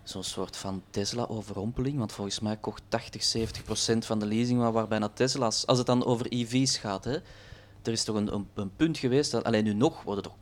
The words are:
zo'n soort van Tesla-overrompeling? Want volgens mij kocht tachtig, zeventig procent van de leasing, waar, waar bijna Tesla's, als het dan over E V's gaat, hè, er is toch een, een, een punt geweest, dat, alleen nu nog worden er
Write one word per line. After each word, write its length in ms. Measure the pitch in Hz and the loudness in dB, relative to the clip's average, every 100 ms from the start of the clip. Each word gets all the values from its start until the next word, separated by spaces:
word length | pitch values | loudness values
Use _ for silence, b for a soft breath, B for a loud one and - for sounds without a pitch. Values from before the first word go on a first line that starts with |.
zo'n 200 | - 95 | -10 -10
soort 340 | 90 - 92 - | -8 -6 -6 -6
van 240 | 98 95 - | -6 -6 -6
Tesla-overrompeling? 1080 | - 101 120 120 113 101 101 104 127 131 147 | -4 -4 -2 -4 -6 -6 -6 -4 -2 -2 -2
Want 140 | 107 | -4
volgens 280 | - 101 - | -4 -6 -4
mij 180 | 107 107 | -4 -4
kocht 240 | - - - | -6 -8 -4
tachtig, 360 | 117 - 107 | -4 -4 -4
zeventig 400 | - 117 113 - | -2 0 -2 -6
procent 420 | - 110 - 113 110 | -6 -2 2 0 2
van 140 | 110 | 0
de 60 | 104 | 2
leasing, 340 | 110 120 123 | 0 2 2
waar, 120 | 117 | 4
waar 160 | 113 110 | 2 2
bijna 220 | 110 104 | 0 0
Tesla's, 520 | - 127 135 117 107 - | 2 2 4 0 0 4
als 120 | 127 | 4
het 100 | 123 | 6
dan 180 | 123 - | 4 4
over 200 | 117 120 | 2 0
E 160 | 123 113 | -2 0
V's 320 | 127 131 - | 2 2 0
gaat, 260 | 110 98 | -2 -4
hè, 100 | 113 147 b b b b b b | -2 -6 b b b b b b
er 80 | - | -2
is 120 | 113 | -2
toch 120 | - 107 | 0 0
een, 180 | 104 | 0
een, 140 | 104 95 | -2 -6
een 180 | - 95 - | -6 -8 0
punt 220 | 160 151 | 0 2
geweest, 340 | 131 127 147 | 2 2 2
dat, 120 | 117 | 0
alleen 200 | - 110 | 2 4
nu 100 | 107 | 4
nog 300 | 104 147 - | 4 4 2
worden 200 | - 101 | -4 -4
er 80 | 95 - | -4 -10